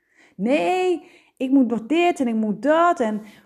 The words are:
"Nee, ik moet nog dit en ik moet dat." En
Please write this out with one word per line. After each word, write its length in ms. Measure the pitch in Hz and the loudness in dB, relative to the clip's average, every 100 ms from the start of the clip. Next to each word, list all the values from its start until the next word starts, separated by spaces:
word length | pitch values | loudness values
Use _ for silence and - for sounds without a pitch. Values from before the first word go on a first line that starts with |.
| _ _ _ - | _ _ _ -6
"Nee, 760 | 208 294 349 370 370 330 - - _ _ | -2 0 0 0 0 -2 -6 -20 _ _
ik 140 | 262 | 0
moet 160 | 269 233 | 2 2
nog 200 | 226 220 | -2 -2
dit 340 | 320 349 349 | 0 2 0
en 80 | 247 | -2
ik 60 | |
moet 280 | 220 214 208 | -2 -2 -2
dat." 380 | 254 320 339 339 | 0 2 2 2
En 240 | 220 214 - - | -2 -4 -10 -20